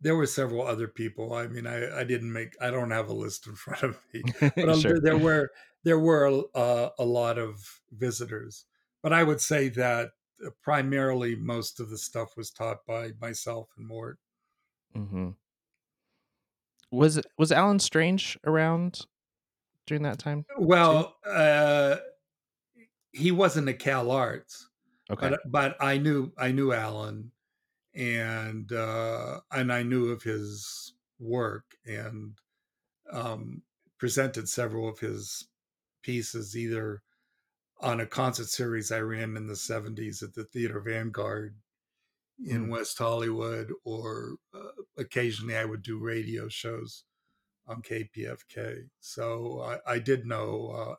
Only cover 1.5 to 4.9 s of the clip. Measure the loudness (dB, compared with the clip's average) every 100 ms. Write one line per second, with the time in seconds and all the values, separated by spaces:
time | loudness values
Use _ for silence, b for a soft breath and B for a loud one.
1.5 | -8 -6 -6 -4 -4 -2 -2 -2 -6 -8
2.5 | -6 -4 -2 0 -2 -2 -4 -6 -8 -12
3.5 | -16 -10 -4 -2 -4 _ -4 -4 4 4
4.5 | 6 6 6 6